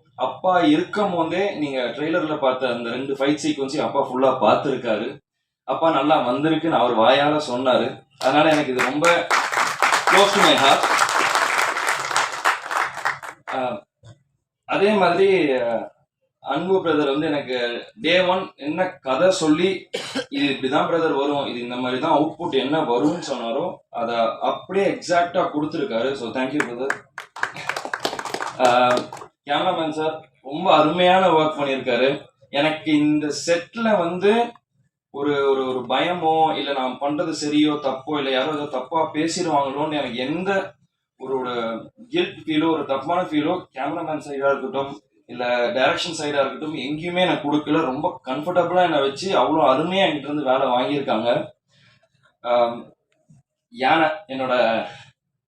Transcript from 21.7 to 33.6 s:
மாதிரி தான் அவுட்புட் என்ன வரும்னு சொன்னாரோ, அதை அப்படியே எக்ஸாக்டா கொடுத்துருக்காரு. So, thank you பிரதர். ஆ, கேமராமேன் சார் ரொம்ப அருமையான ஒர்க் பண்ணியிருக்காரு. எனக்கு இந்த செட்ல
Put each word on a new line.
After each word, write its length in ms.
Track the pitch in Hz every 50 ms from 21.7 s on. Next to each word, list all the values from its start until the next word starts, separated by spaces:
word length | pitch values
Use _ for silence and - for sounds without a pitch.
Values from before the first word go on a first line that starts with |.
| 123
மாதிரி 240 | 127 127 123 127 127
தான் 180 | 151 170 151 143
அவுட்புட் 320 | 151 156 - - 175 170
என்ன 300 | 135 131 123 143 156 160
வரும்னு 420 | - 117 120 143 147 151 - - - 143
சொன்னாரோ, 420 | 131 117 117 117 - - 175 185 - - _ _
அதை 260 | - 120 117 117 117 117 113 117 117 -
அப்படியே 460 | 123 135 139 - - - 190 196 190
எக்ஸாக்டா 640 | 160 135 127 - 151 175 170 175 - - - 165 - 147
கொடுத்துருக்காரு. 580 | 147 151 - - 156 139 113 113 113 123 135
So, 180 | 139 120 120 110
thank 260 | - 131 127 131 147
you 40 | 147
பிரதர். 420 | 135 123 120 120 135 139 - - - _ _ - - - _ - - - - - - - - - - - - - - - - - - - - - - - - 127 127
ஆ, 300 | 123 120 123 123 123 123 - 107 - - - - - _ _ _ 139
கேமராமேன் 400 | 147 156 180 185 175 165 160 151
சார் 380 | 143 151 156 156 - - - _ _ _
ரொம்ப 320 | _ 135 151 170 185 190 160
அருமையான 540 | 170 156 156 175 180 180 180 185 190 190 175
ஒர்க் 320 | 160 156 156 151 147 143
பண்ணியிருக்காரு. 640 | 143 135 135 127 117 127 120 117 131 139 143 - - - _ _ _ _
எனக்கு 440 | - 143 151 156 151 156 - 156
இந்த 420 | 151 147 147 151 151 151 151 147 135 - -
செட்ல 520 | 165 170 170